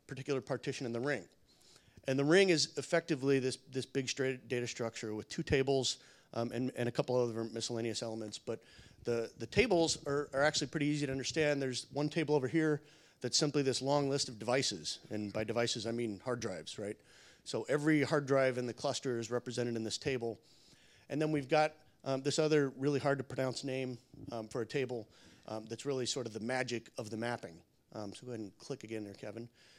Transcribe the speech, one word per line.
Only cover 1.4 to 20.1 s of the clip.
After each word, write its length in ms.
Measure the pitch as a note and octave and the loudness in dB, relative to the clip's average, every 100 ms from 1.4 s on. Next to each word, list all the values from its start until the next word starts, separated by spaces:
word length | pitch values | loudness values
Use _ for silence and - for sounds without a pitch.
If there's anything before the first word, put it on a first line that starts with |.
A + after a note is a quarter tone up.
| _ _ - - _ - - | _ _ -20 -20 _ -8 -2
And 100 | C3+ | 2
the 80 | C#3+ | 6
ring 240 | F3+ G3 | 8 8
is 200 | D#3+ C#3+ - | 6 2 -4
effectively 640 | - E3+ - C#3+ C3+ C3+ | 0 2 2 0 4 4
this, 180 | B2+ - - | 4 -2 -6
this 140 | C3 B2 | -6 -2
big 240 | C#3 C3 | -2 -2
straight 380 | - C3 C3 A#2 | 0 0 -2 -2
data 200 | B2 A#2+ | -2 -2
structure 460 | - A#2 - A2 | -4 -4 -4 -6
with 160 | G#2+ - | -6 -6
two 140 | - | -6
tables, 540 | D#3 C#3 C3+ C3+ A#2+ - - - _ | 2 2 4 2 0 -4 -10 -20 _
um, 180 | - A#2 | -4 -2
and, 200 | A#2 B2+ B2 | -2 -2 -2
and 120 | A#2+ | -2
a 40 | |
couple 240 | - C#3 B2+ | 0 2 2
other 280 | A#2+ A2+ | 0 -2
miscellaneous 580 | A2+ A2+ - A#2 A2+ G#2 | -6 -6 -4 -4 -4 -4
elements. 380 | A#2 A2 G#2+ - | -6 -6 -8 -10
But 240 | - A2 - - - - | -8 -10 -12 -20 -20 -8
the, 260 | - A#2 A2+ - | -2 -2 -2 -8
the 80 | A#2 | -2
tables 520 | - B3+ F3 D#3+ - - | 2 4 4 4 0 -2
are, 220 | C#3+ D3 | -2 -2
are 100 | C3+ | 2
actually 240 | D3+ - C#3 | 2 2 -2
pretty 200 | D#3+ D3 | 0 0
easy 180 | D3 C#3+ | 0 -2
to 60 | |
understand. 500 | C3+ B2 E3 D3+ C#3 | -4 -2 2 2 2
There's 260 | C3+ B2 - | 0 -4 -6
one 180 | - D3+ | -2 0
table 260 | E3+ D3 D3 | 0 2 2
over 120 | B2+ | 4
here 340 | D#3+ D#3 D3 - - - - | 2 4 2 -4 -20 -20 -8
that's 180 | B2 - | 0 2
simply 240 | D3+ D3 | 4 4
this 200 | C3+ A#2 | 2 2
long 280 | C3+ C#3+ C#3 | 2 2 4
list 200 | C3+ C3+ | 0 -2
of 100 | A2 | -4
devices. 600 | A2 C3 B2+ F#2 D#2 - - | 0 2 2 -2 -6 -10 -6
And 200 | G#2+ G#2 | -4 -2
by 120 | A2 | -2
devices, 420 | A2 A2+ A#2+ A#2 G#2+ | 0 0 0 0 -2
I 60 | |
mean 280 | A#2 A#2 G2 B2+ | -2 -2 -4 -4
hard 140 | B2 | -4
drives, 400 | A2+ F2 D2+ - | -4 -8 -10 -8
right? 180 | G#2 - - - - - | -8 -8 -14 -20 -20 -18
So 220 | - A#2 - | -6 -4 0
every 320 | D3 D3 D#3 | 2 4 4
hard 240 | B2+ D#3 C3+ | 4 2 4
drive 320 | C3+ C3 B2 | 4 4 2
in 80 | B2 | -4
the 80 | |
cluster 460 | A2+ D3 B2 C3+ A#2 | -4 -4 -2 -2 -2
is 100 | A2+ | -2
represented 460 | A#2+ B2+ B2 A#2+ A#2 | -4 -2 -2 -2 -2
in 80 | |
this 140 | A2 - | -4 -4
table. 420 | C#3+ | -2